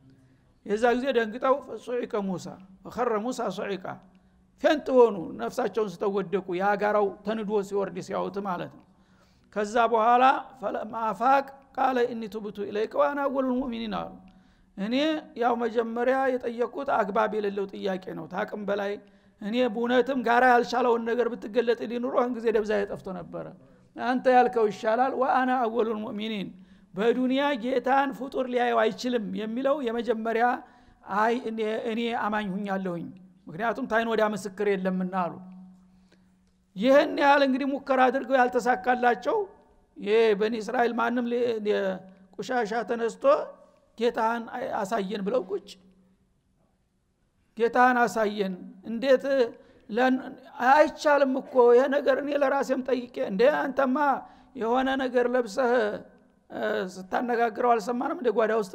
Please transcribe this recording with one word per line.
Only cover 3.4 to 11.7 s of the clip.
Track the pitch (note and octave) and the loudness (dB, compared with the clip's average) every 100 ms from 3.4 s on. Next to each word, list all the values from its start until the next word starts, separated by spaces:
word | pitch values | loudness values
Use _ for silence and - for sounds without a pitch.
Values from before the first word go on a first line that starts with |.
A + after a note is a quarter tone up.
| A3+ | -6
ሱዒቃ» | F3 G#3+ G3 - C3+ - _ _ _ _ _ | -6 -6 -8 -8 -14 -18 _ _ _ _ _
ፌንት | - D#4 - | 2 2 2
ሆኑ፣ | B3+ A#3 G3+ D#3 G3+ | 6 6 6 -8 -8
ነፍሳቸውን | A#3 - B3+ F#3 G#3+ | -8 -4 -4 -2 -4
ስተው | E3+ G#3+ | -2 -2
ወደቁ። | G3+ F#3 F#3+ F#3 | -2 -2 -4 -4
ያ | F3 G3 G#3 | -2 0 2
ጋራው | G#3 G#3 G3+ F#3+ | 2 2 0 -2
ተንዶ | - A3 G3+ G#3+ | -6 -6 -2 -2
ሲወርድ | F#3+ G3 F#3+ F3 | -2 -4 -4 -6
ሲያዩት | E3+ F#3+ F#3 F#3+ | -6 -4 -4 -6
ማለት | G3+ F3 D3+ | -6 -6 -8
ነው። | - _ _ _ _ _ _ _ - | -12 _ _ _ _ _ _ _ -6
ከዛ | G#3 A#3 A3+ | -2 2 2
በኋላ | A3+ A3 B3 C4 C#4+ - | 4 4 6 6 4 -2
ፈለማ | - G3+ - G#3+ A3+ | -8 -6 -6 -6 -6
አፋቅ | A3 G#3 A#3+ C#4 C4+ - _ | -6 0 4 4 2 -12 _